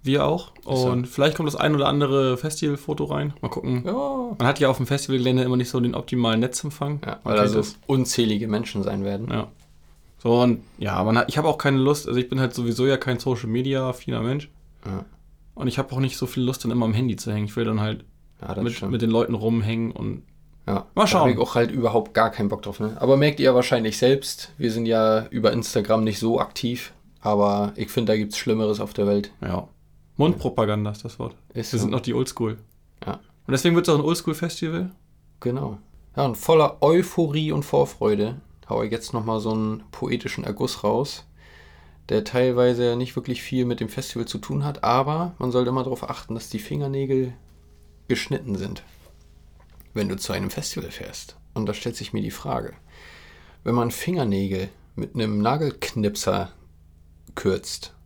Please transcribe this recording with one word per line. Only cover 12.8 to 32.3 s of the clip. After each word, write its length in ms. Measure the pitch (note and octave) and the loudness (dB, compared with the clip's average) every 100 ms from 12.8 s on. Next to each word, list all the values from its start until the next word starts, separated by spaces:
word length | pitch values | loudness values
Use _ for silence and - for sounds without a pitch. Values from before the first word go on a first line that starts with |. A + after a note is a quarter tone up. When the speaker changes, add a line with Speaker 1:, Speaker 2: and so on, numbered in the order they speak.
| C3 | 2
Speaker 1:
ja 120 | C3 | 2
kein 220 | C3+ B2 | 0 -2
Social-Media-affiner 1000 | - A#2 A2+ A2+ C3 C3+ C3 B2+ - A#2+ | 0 -2 0 -2 0 0 -2 -4 -4 -2
Mensch. 280 | A2+ C#3+ C#3+ - - - G2+ | -2 -2 -6 -18 -20 -16 -8
Speaker 2:
Ja. 200 | F#2+ - - - - - - | -8 -10 -18 -20 -20 -20 -6
Speaker 1:
Und 120 | C3 | -4
ich 100 | A#2+ | -2
hab 160 | C3+ | -4
auch 60 | B2+ | -2
nicht 180 | C3 - | -2 -2
so 80 | B2+ | -6
viel 180 | - | -2
Lust, 220 | B2+ B2+ A#2+ | -2 -2 -2
dann 60 | |
immer 140 | A#2+ A2+ | 0 2
am 80 | |
Handy 220 | A2 B2+ G#2 | 2 0 -2
zu 160 | - | -4
hängen. 140 | G#2+ G#2 | -2 -2
Ich 100 | G#2+ | -2
will 80 | |
dann 160 | A2+ A2 | -2 0
halt 240 | G#2+ A2 - - - _ | -2 -4 -10 -20 -20 _
Speaker 2:
Ja, 140 | - G2 | -10 -4
das 80 | |
Speaker 1:
mit, 100 | A#2 | -4
Speaker 2:
stimmt. 180 | A#2 G2+ | -2 -4
Speaker 1:
mit 100 | A2+ | 0
den 80 | A2+ | 2
Leuten 240 | A2+ A#2 G#2+ | 2 2 0
rumhängen 560 | G#2+ A#2 G#2 A2+ A#2 | 0 0 0 -2 -4
und 300 | - G#2+ G2 - - - - - | -4 -6 -8 -12 -20 -20 -16 -4
Speaker 2:
Ja, 200 | G3+ - - | -4 -4 0
Speaker 1:
mal 120 | G#3 | 2
schauen. 140 | F#3+ | 6
Speaker 2:
da 60 | D3 | 4
hab 60 | A#2 | 4
ich 20 | |
auch 160 | A#2 B2 | 0 2
halt 160 | A#2+ | 0
überhaupt 420 | C#3 A2+ A2 G#2 | 2 2 2 0
gar 160 | - A2 | 2 2
keinen 180 | - G#2 | 2 -2
Bock 140 | G#2 | -2
drauf, 180 | - G2 | -8 -6
ne? 160 | G#2+ A2+ | -6 -2
Aber 160 | B2 C3+ | 4 6
merkt 240 | D3 D3 | 6 4
ihr 140 | C3+ B2 | 4 6
wahrscheinlich 420 | B2 B2 A2 G#2+ | 4 2 0 2
selbst, 540 | B2 C#3 - - - - | 4 4 0 -10 -12 -4
wir 140 | B2 | -2
sind 140 | A2+ A2+ | 0 2
ja 420 | A2+ A2 A2 A2 | 4 4 4 0
über 260 | - G#2+ | 2 2
Instagram 500 | A#2 A2+ - G2+ A2 | 2 0 -2 4 4
nicht 160 | A2 G2+ | 4 0
so 200 | A2 A#2+ | 2 2
aktiv, 500 | C#3+ - B2 B2 - - - - | 0 -2 -4 -4 -8 -18 -20 -6
aber 500 | - G#2 G2+ G2+ G#2 G#2 | 0 4 4 2 0 -2
ich 120 | G2+ | -4
find, 200 | - A2 | -2 0
da 80 | G#2+ | 0
gibt's 200 | G#2+ - | 0 -4
Schlimmeres 440 | - A2 G#2+ G#2+ | -2 0 2 0
auf 100 | G2+ | -4
der 140 | - G2+ | -2 2
Welt. 240 | G2+ G2+ - | 2 0 -8
Speaker 1:
Ja. 280 | - F2+ - _ _ - _ - | -6 -6 -6 _ _ -20 _ 0
Mundpropaganda 760 | D3+ - B2+ B2+ G#2+ G#2 G#2 | 2 2 -2 0 0 0 -2
ist 120 | G#2 | -6
das 140 | A#2 - | -12 -10
Wort. 180 | A#2+ - - - | -12 -12 -14 -10
Speaker 2:
Ist 180 | A2+ | -4
Speaker 1:
Wir 60 | A#2 | 0
Speaker 2:
so. 40 | |
Speaker 1:
sind 80 | G2+ | 0
noch 80 | B2 | 0
die 120 | A#2 | -2
Oldschool. 440 | A#2 B2+ | -2 -2